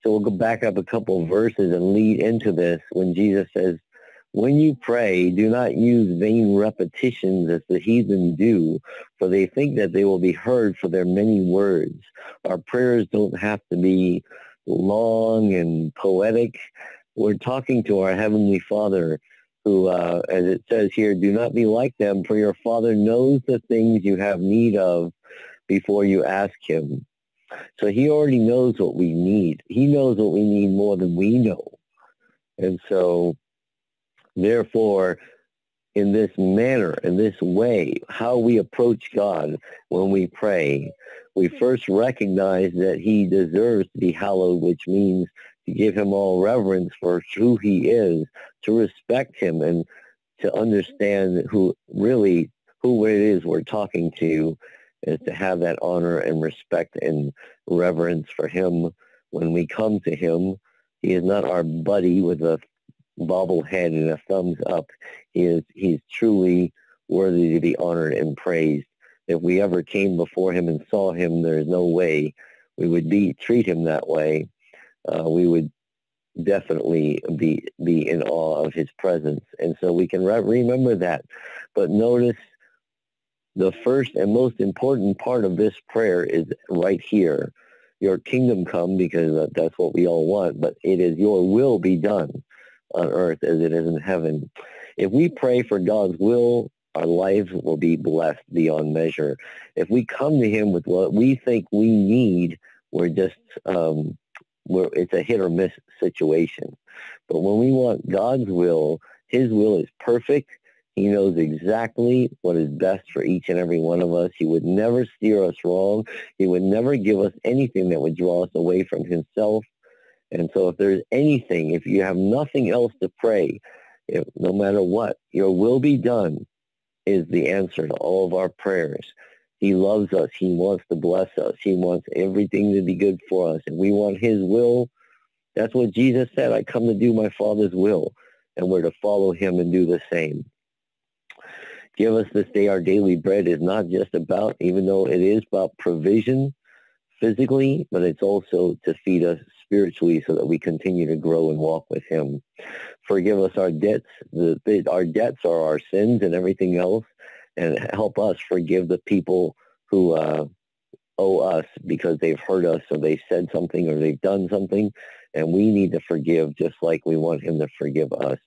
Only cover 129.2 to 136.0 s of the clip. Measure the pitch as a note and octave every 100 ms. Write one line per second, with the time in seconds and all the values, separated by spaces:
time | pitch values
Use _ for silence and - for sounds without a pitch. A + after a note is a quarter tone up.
129.2 | - _ _ _ G2+ F#2 F#2+ G#2+ G2+ F#2+
130.2 | D2+ - F#2 E2+ F#2 F#2+ _ E2+ E2+ F#2
131.2 | F#2+ - - - G2+ F#2 F2+ F2+ - -
132.2 | F#2+ F#2+ G#2 G2+ G#2 G2 F2+ F2+ G2 F#2
133.2 | - F#2 E2+ D#2+ - D#2+ F#2+ G2+ G#2 G2
134.2 | A#2 G#2+ F#2 A2 A#2+ A#2+ A#2+ _ _ _
135.2 | _ _ _ - A2 B2 A#2+ F#2+